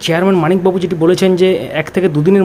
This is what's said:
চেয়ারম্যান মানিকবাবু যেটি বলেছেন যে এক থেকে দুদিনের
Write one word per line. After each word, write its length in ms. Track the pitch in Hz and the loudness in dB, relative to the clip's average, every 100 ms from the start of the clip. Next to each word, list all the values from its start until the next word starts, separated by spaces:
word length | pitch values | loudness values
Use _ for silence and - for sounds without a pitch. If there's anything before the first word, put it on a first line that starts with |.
চেয়ারম্যান 360 | - 165 190 185 | -4 0 0 0
মানিকবাবু 360 | 156 185 185 185 | 0 0 0 -2
যেটি 180 | 175 170 | -2 0
বলেছেন 260 | 160 180 190 180 | 0 2 2 2
যে 80 | 185 185 127 156 | 2 0 -4 -6
এক 60 | 156 | -6
থেকে 140 | - 180 | -2 -2
দুদিনের 360 | 147 151 196 | 0 2 2